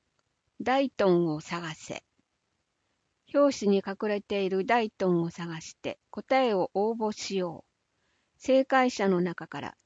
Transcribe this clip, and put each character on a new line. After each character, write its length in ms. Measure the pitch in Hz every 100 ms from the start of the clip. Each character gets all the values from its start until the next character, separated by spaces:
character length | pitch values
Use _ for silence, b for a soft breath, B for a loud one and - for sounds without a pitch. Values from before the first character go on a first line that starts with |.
| _ _ _ _ _ -
大 300 | 220 269 277 -
東 140 | 202 175 170
を 120 | 151
探 340 | - 170 170 160
せ。 280 | - - - _ _ _ _ _ _ _ _ _ _ _ _
表 260 | 285 285 269
紙 120 | 208
に 120 | 196 196
隠 240 | 196 214
れ 120 | 208
て 220 | - 202
い 60 | 190
る 160 | 190 185
大 260 | 240 214 -
東 180 | 190 175
を 80 | 170
探 320 | - 170 165
し 160 | - -
て 220 | - - _
答 360 | - - 262 254
え 80 |
を 180 | 202 170
応 200 | 185 214
募 220 | 233 220 208
し 220 | - 196
よ 260 | 180 156 -
う。 720 | _ _ _ _ _ _ _
正 280 | - 262 269
解 260 | 262 254
者 160 | - 196
の 140 | 180
中 260 | 180 - 165
か 140 | 143
ら 140 | 123 -